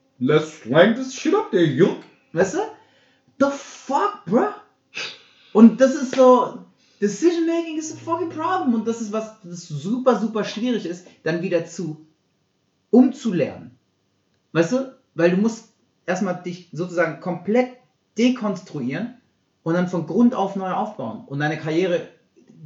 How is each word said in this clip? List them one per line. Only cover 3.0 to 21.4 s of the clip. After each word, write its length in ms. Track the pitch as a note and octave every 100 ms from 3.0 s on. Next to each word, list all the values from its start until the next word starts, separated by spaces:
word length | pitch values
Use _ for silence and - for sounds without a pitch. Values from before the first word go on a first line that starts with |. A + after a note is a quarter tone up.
| _ _ _ _
The 60 | C#4
fuck, 720 | C#4 - - - C#4+ - - -
bruh? 220 | G#3+ G#4 - - _ _ - - - _ _ _
Und 260 | G3+ A3+ -
das 140 | C4 C4+
ist 200 | B3 C4+
so, 500 | B3+ B3+ - - - _ _ _
Decision 460 | G3+ - E4 E4+ D#4+
making 320 | E4 E4 D#4
is 160 | D#4
a 20 | -
fucking 340 | - E4+ E4
problem. 440 | D#4 E4 F#4 C#4+
Und 140 | A3+ G#3
das 120 | A3+
ist 100 | G#3+
was, 200 | G#3+ G#3+ -
das 240 | F3 E3+ -
super, 520 | C#3+ E3 B3 B3+ G#3
super 240 | G#3+ G#3+
schwierig 420 | G3 G#3 B3 A3+ E3
ist, 200 | F3+ - _
dann 180 | D#3+ E3+
wieder 220 | F#3 E3+ E3
zu 400 | - E3 D#3 - _ _ _ _ _ _ _ _
umzulernen. 880 | A#3 - - A3+ F3+ A#2 F#2 - _ _ _ _ _ _ _ _
Weißt 180 | D#3 E3
du? 220 | B3+ C4 - _ D3+
Weil 160 | F3
du 60 | F#3
musst 360 | A3+ - - _ _ _ -
erstmal 360 | F3+ G3 E3+
dich 280 | F3+ F3+ -
sozusagen 480 | D3 F3+ F3 D#3+ D3
komplett 480 | F#3 E3 G3 A#3 B3+ - _ _ _ -
dekonstruieren 1000 | B3 B3+ G#3 F3 - D3 B2 D#3 A#3 - _ _ _ _
und 100 | D#3+
dann 140 | F3 F3+
von 200 | F3 D3+
Grund 260 | F3 A#3+
auf 220 | - G3 G3
neu 160 | F#3
aufbauen 540 | F3+ G#3+ - A#2 G#2+ -
und 120 |
deine 180 | C#3+